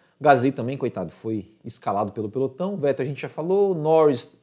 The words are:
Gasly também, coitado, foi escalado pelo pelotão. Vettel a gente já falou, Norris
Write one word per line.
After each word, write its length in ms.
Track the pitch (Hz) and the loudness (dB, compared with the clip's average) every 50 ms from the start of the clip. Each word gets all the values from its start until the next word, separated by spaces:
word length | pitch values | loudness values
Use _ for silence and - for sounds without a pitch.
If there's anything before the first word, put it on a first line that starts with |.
| _ _ _ _ | _ _ _ _
Gasly 300 | 139 147 139 120 123 139 | 6 6 6 6 6 0
também, 240 | - - 113 123 139 | 0 -2 -6 -6 -6
coitado, 340 | - 135 117 - 95 87 82 | -4 -6 -6 -6 -6 -10 -10
foi 400 | - - - 113 110 104 95 - _ _ - | -12 -12 -8 -6 -6 -6 -8 -12 _ _ -14
escalado 480 | 120 - - - 110 98 101 107 101 | -12 -12 -8 -6 -4 -2 -2 -2 -4
pelo 160 | - 117 107 104 | -4 -8 -8 -6
pelotão. 480 | 101 131 135 131 135 - 180 196 208 | -4 -4 -4 -4 -4 -6 -6 -6 -6
Vettel 280 | 175 143 143 135 - 127 | -2 -2 -2 -2 -2 -4
a 40 | 151 | -6
gente 140 | 135 - | -6 -8
já 60 | 151 127 | -10 -12
falou, 440 | - 156 156 175 190 202 202 196 180 | -10 -8 -4 -2 0 2 2 0 0
Norris 640 | 156 151 156 160 160 156 147 131 120 - - _ _ | -2 0 2 4 6 6 4 4 2 -4 -8 _ _